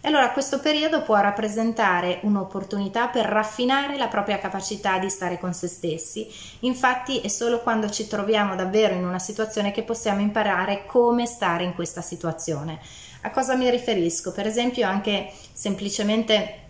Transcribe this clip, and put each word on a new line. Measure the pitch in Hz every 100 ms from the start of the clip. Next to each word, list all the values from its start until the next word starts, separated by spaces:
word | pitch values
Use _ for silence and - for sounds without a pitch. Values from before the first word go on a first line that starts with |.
E | -
allora | 302 247
questo | 277 269 269
periodo | 302 302 311 311
può | - 214
rappresentare | 202 202 214 208 226 220 208 175 180 180
un'opportunità | 214 202 185 196 - 202 196 233 247
per | 247
raffinare | 214 214 214 - 247 269 285 285
la | 240
propria | 214 202 202
capacità | 190 190 - 202 202 190
di | 190
stare | 190 180 175
con | 180
se | 170 175
stessi. | - 175 160 - - 220 - - -
Infatti | 247 254 262 254 - 262
è | 208
solo | - 240 240
quando | 233 226 208
ci | 208 214
troviamo | 208 196 214 202
davvero | 185 190 208 214
in | 185
una | 180 185
situazione | - 214 214 220 202
che | 202
possiamo | 214 226 220 196
imparare | 208 214 208 180 190 202 -
come | 247 240 240 240
stare | - 190 170
in | 180
questa | 175 170 -
situazione. | 165 165 170 160 - 147 156 156 - - - -
A | -
cosa | - 247 254
mi | 254
riferisco? | 247 240 208 170 - -
Per | 185 202
esempio | 220 247 247 202
anche | 196 202 202 196 - -
semplicemente | - 208 190 202 - 208 220 220 214 175 - -